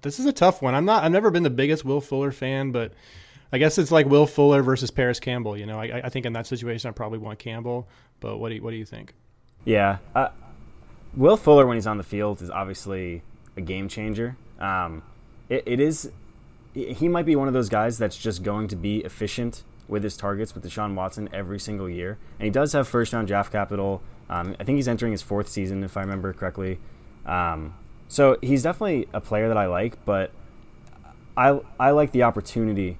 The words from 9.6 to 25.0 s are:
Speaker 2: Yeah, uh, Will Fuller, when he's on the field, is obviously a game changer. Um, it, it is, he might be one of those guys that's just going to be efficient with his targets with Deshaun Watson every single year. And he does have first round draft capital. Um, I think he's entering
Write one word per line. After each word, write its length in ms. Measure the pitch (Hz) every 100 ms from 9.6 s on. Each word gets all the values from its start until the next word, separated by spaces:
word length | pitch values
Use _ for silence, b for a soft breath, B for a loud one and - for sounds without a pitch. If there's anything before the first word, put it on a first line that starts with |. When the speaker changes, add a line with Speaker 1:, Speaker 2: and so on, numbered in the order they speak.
Speaker 2:
Yeah, 340 | - 107 98 98 -
uh, 140 | 127 131 - - - - - - - - 131
Will 200 | 139 214
Fuller, 280 | - 147
when 120 | 131 117
he's 100 | 107
on 100 | 107
the 60 |
field, 400 | 92 104 104 101
is 80 | 90
obviously 720 | 92 95 95 101 95 90 85 - - - -
a 40 |
game 280 | 85 95 98
changer. 480 | - 107 107 117 127 - -
Um, 420 | 98 92 87 80 - - - - -
it, 140 | 131
it 140 | - 123
is, 320 | 147 156 - - - - - - -
he 320 | - 131 - 165
might 180 | 175
be 120 | 165 147
one 100 | 135
of 80 |
those 140 | 127 110
guys 300 | 107 113 113
that's 180 | 110 -
just 260 | 113 92
going 240 | 92 104 107
to 100 | 98
be 220 | 95 107
efficient 640 | 78 - 107 - 120 - - - -
with 160 | 104
his 140 | 104 -
targets 400 | 101 101 110 -
with 80 |
Deshaun 300 | 90 98 104
Watson 340 | 98 92 - 104
every 280 | 92 98 101
single 280 | 101 104 92
year. 300 | 87 87 107 b b
And 60 | 107
he 40 |
does 220 | 110 147
have 160 | 147 131
first 240 | 120 113
round 160 | 120 104
draft 240 | 101 101
capital. 500 | 107 101 101 98 95 b b -
Um, 280 | 90 87 -
I 60 |
think 100 | 104
he's 140 | 143 127
entering 240 | 117